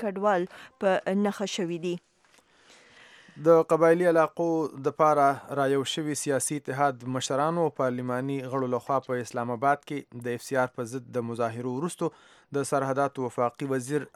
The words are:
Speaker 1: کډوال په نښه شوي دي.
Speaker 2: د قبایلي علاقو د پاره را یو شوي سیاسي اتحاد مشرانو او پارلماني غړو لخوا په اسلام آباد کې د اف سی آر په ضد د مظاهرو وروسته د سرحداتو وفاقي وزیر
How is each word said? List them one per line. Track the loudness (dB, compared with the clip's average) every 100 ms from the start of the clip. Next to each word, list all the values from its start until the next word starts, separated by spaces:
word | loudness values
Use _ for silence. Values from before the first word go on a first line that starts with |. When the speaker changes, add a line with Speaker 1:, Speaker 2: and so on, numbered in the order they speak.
Speaker 1:
کډوال | -4 0 2 2 0 -8 -20 -2
په | 0 2 2 0
نښه | 0 -2 -6 -4
شوي | -4 -4 -4
دي. | -6 -8 _ _ _ _ _ _ -20 -20 -20 -20 -20 -20 0 6
Speaker 2:
د | 6 6
قبایلي | 6 6 6 4
علاقو | 4 2 0 0 0 -2 -4
د | -4 2
پاره | 4 6 4 2 -4 -2
را | 0 0
یو | -2 -4
شوي | -4 -4
سیاسي | -2 -2 -2 -4
اتحاد | -4 0 0 -2 -6 -4
مشرانو | -2 0 0 0 -2
او | 0
پارلماني | -2 -2 -4 -4 -4 -6
غړو | -4 -4 -2 -2
لخوا | -2 -2 -2
په | -6 -4
اسلام | -6 -6 0
آباد | 2 0 -2
کې | -10 -10 -10 -6
د | -6
اف | -2
سی | 0
آر | 0 -2
په | -8
ضد | -8 -8 -6
د | -4
مظاهرو | -2 -4 -4 -6 -4
وروسته | -6 -4 -6 -6 _ _ _ -6
د | -2
سرحداتو | 0 0 0 -2 -2 -6
وفاقي | -2 -2 -2 -4
وزیر | -4 -2 -4 -4